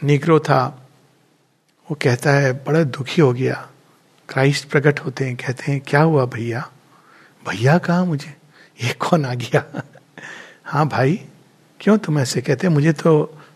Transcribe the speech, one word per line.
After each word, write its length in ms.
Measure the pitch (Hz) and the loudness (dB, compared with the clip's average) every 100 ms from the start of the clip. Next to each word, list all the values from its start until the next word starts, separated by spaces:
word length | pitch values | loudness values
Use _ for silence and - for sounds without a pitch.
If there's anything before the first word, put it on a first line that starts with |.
negro 360 | 139 143 160 156 | 0 0 4 2
था, 500 | 151 135 127 - - _ _ _ _ _ _ _ _ _ - | 4 2 2 -6 -20 _ _ _ _ _ _ _ _ _ -12
वो 60 | 147 | -2
कहता 300 | 143 123 151 | 0 0 2
है, 220 | 143 139 | 2 2
बड़ा 300 | 127 - 156 | -2 -2 0
दुखी 380 | 151 127 120 - | 0 -4 -6 2
हो 120 | 139 | 2
गया। 360 | 123 127 - - _ _ _ _ _ _ | 4 -2 -4 -12 _ _ _ _ _ _
Christ 380 | 131 139 139 - | 0 2 2 0
प्रकट 320 | 151 147 143 | 0 2 0
होते 260 | - 123 131 | -4 -6 -6
हैं, 100 | 123 | -6
कहते 360 | - 123 - | -8 -8 -4
हैं, 100 | 139 - | -4 0
"क्या 140 | 143 | 2
हुआ 240 | 160 151 123 | 4 4 0
भैया?" 460 | 120 117 117 - _ _ _ _ _ _ _ - | -4 -6 -6 -10 _ _ _ _ _ _ _ -10
"भैया 280 | 92 123 175 | -2 2 2
कहाँ 280 | 175 175 180 | 2 0 0
मुझे, 300 | 143 151 - _ _ _ _ | -2 -6 -20 _ _ _ _
ये 100 | 120 | -6
कौन 320 | - - 175 135 | -4 0 0 0
आ 80 | |
गया?" 480 | 123 120 - - - - - _ - | -6 -2 -2 -4 -12 -14 -18 _ -20
<laughs> 440 | - - - - - | -18 -18 -20 -20 -8
"हाँ 220 | 143 151 | -2 -2
भाई, 340 | 107 135 208 - _ _ _ _ _ | 0 0 -2 -8 _ _ _ _ _
क्यों 180 | 202 214 | 0 0
तुम 220 | 196 151 | 2 -2
ऐसे?" 220 | 127 - | 0 -4
कहते 260 | - 135 190 | -2 -2 2
हैं, 60 | |
"मुझे 200 | 147 156 | 2 2
तो 480 | 151 165 151 - - - | 2 4 2 2 -8 -20